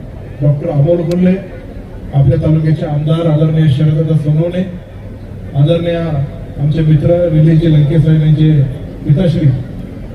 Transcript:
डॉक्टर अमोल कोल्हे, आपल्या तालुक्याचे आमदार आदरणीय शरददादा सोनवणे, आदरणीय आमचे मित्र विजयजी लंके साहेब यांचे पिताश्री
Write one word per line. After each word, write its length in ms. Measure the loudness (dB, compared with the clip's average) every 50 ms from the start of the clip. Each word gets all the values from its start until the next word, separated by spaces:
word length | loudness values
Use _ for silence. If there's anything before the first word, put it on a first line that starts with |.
| -16 -16 -16 -16 -16 -16 -8 -2
डॉक्टर 280 | 0 0 0 0 -2 -2
अमोल 320 | 0 2 2 2 2 0 0 -2
कोल्हे, 260 | 0 2 2 2 2 0 -4 -10 -14 -16 -16 -14 -14 -14 -16 -14 -16 -14 -14 -2 0
आपल्या 240 | 2 4 4 2 2 2
तालुक्याचे 420 | 0 0 2 2 0 0 0 -2
आमदार 400 | -4 -4 -4 -2 0 0 0 0 0
आदरणीय 360 | 0 2 2 0 2 2 2 2
शरददादा 460 | 2 2 2 0 2 0 0 0 0 0
सोनवणे, 460 | 0 0 0 0 0 0 -2 -4 -4 -6 -8 -12 -14 -16 -16 -16 -16 -16 -16 -14 -14 -14 -14 -14 -14 -6 0 2
आदरणीय 360 | 2 2 2 0 0 -2 -2 -4 -4 -4 -2 -4 -4 -4 -6 -10 -12 -12 -6 -4
आमचे 200 | -2 0 0 0
मित्र 460 | 2 4 4 4 4 4 2 2 2 2
विजयजी 420 | 2 4 4 4 4 4 4 4 4
लंके 260 | 4 4 4 2 2
साहेब 220 | 4 4 4 4
यांचे 300 | 4 4 4 4 4 4 4 2 2 0 -4 -8 -12 -12 -12 -8 0
पिताश्री 420 | 2 2 2 2 0 0 2 2 2 0 0 -4 -8 -12 -12 -14 -14 -14 -14 -14 -14